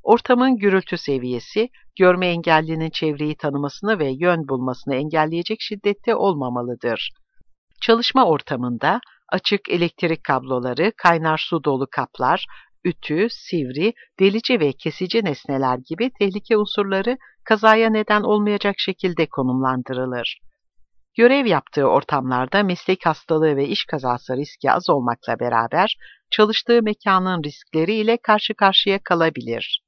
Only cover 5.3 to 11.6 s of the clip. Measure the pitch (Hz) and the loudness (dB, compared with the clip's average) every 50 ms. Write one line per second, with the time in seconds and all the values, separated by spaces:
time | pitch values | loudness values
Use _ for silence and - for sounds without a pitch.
5.3 | 165 170 175 - 220 - - - 220 202 - 208 202 - - - 226 - - 196 | -2 -6 -4 -6 -6 -8 -6 -10 -10 -4 -2 -4 -4 -2 -2 -2 0 2 2 0
6.3 | 175 147 131 123 123 123 120 123 123 117 - 120 113 - - - - _ _ _ | 0 0 -4 -4 -4 -4 -4 -6 -8 -4 -2 -4 -2 -2 -6 -10 -12 _ _ _
7.3 | _ - - _ _ _ _ _ _ - - - 226 233 240 - - 262 247 180 | _ -20 -20 _ _ _ _ _ _ -4 2 2 2 4 2 0 2 2 2 2
8.3 | 156 139 - - 147 120 123 123 120 113 - 151 190 247 _ _ _ _ _ _ | 2 0 -2 -6 -6 -4 -4 -6 -4 -2 0 0 -2 -2 _ _ _ _ _ _
9.3 | - 185 - - 208 196 _ - - 175 170 165 _ - - 165 160 - - - | -6 -4 0 -2 -2 -2 _ -4 -2 -2 -2 -2 _ -4 -4 -4 -4 -4 -2 -2
10.3 | 139 131 131 131 131 123 123 127 123 127 170 214 - - - 180 170 160 160 160 | -2 -2 0 -4 -4 -4 -2 -4 -2 -2 -2 -2 -2 2 2 2 2 4 2 0
11.3 | 156 156 - - 170 160 | -2 -2 -2 -4 -4 -2